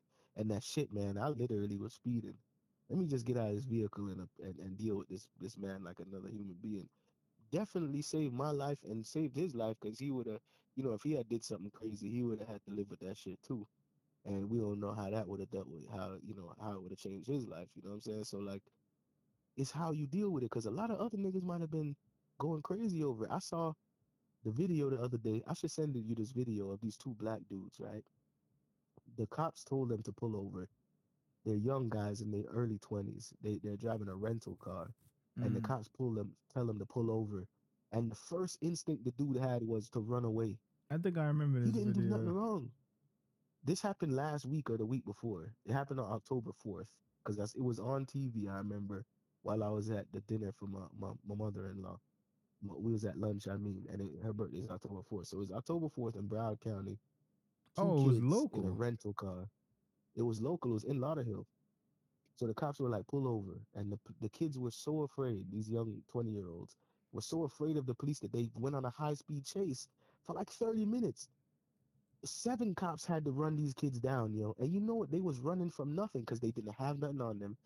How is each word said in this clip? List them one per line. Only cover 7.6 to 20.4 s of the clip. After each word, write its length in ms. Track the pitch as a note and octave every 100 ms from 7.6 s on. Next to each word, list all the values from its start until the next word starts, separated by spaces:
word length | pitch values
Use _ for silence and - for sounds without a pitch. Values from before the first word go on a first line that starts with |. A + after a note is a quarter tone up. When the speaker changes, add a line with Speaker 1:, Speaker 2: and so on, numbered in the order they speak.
| G#3+ F#3+ D#3 C#3+
Speaker 1:
saved 320 | D3 D#3 D3
my 160 | B2 D3
life 280 | D3 C#3 C#3+
and 220 | - A2 A2
saved 300 | D#3 D#3 B2+
his 180 | F3+
life, 240 | B2 A2 A2
'cause 180 | G#2+ A2
he 120 | C#3
woulda, 300 | B2+ A2+ G#2 - _ _ -
you 60 |
know, 80 | C3+
if 100 | G#2+
he 100 | D3
had 160 | D3+ A#2
did 160 | A#2
something 260 | - G2+ G2+
crazy, 400 | - A2 G#2 G2+
he 120 | A#2+
woulda 220 | A#2+ G#2+
had 180 | A2 G2+
to 60 | -
live 180 | G#2 G2
with 100 | F#2+
that 160 | F#2 G#2
shit 260 | - F#2
too. 240 | - B2+ G#2 _ _ _ _ _
And 260 | G#2+ G2 G2+
we 80 | A#2
don't 220 | G#2+ G2+
know 120 | G2+
how 180 | G#2+ G2
that 180 | A2 F#2+
woulda 180 | G2 F#2+
dealt 220 | F#2+ -
with, 200 | E2 -
how, 260 | G2+ F#2+ F#2+
you 120 | -
know, 180 | G2+ F2 -
how 120 | G#2+
it 80 | G2
woulda 140 | F#2 F#2+
changed 320 | G#2 G2 A#2
his 180 | C#3 G#2+
life, 200 | E2 F2+
you 80 | -
know 80 | G2
what 40 | G#2
I'm 40 |
saying? 220 | A2 G#2+
So, 140 | G#2 G2
like, 240 | G2+ G2 - _ _ _ _ _ _ _ _ -
it's 140 | C3+
how 200 | D3 E3+
you 140 | D#3 C#3+
deal 240 | E3+ G#3
with 140 | D#3+